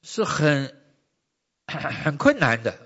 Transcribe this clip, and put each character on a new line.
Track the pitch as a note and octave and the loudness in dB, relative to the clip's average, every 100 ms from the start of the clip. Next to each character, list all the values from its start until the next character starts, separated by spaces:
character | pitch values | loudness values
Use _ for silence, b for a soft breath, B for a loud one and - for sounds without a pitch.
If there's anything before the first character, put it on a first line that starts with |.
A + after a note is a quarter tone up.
是 | - - | -10 -4
很， | G#3 - D3+ C#3+ C#3 - _ _ _ _ _ | -2 2 2 2 -2 -12 _ _ _ _ _
<clears throat> | _ _ _ - | _ _ _ -12
很 | D3+ C#3 A#2 D#3 D3 | -8 -6 -4 -4 2
困 | C4+ C#4+ | 2 4
难 | C#3 A#2 | 2 2
的。 | A2+ - | -2 -6